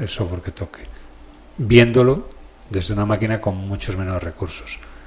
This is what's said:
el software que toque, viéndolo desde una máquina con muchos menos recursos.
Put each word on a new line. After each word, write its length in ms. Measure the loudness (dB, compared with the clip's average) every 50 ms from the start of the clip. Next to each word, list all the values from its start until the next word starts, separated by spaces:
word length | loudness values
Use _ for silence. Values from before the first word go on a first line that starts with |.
el 80 | -6 -6
software 320 | -4 -4 -4 -4 -4 -8
que 120 | -8 -8 -8
toque, 300 | -8 -10 -10 -12 -14 -16 -16 -16 -18 -18 -20 -20 -20 -20 -20 -20 -20 -20 -14 -8 -4
viéndolo 720 | 2 8 8 8 8 8 6 6 6 6 4 2 -2 -10 -16 -20 -20 -20 -20 -20 -10 -6
desde 240 | -4 -4 -2 -2 0
una 100 | 0 2
máquina 360 | 2 0 0 0 0 -2 -2
con 160 | -2 -2 -4
muchos 400 | -4 -4 -6 -6 -6 -6 -6 -6
menos 260 | -4 -4 -4 -4 -4 -4
recursos. 560 | -6 -8 -6 -8 -8 -8 -10 -14 -14 -16 -16 -16 -18 -20 -20 -20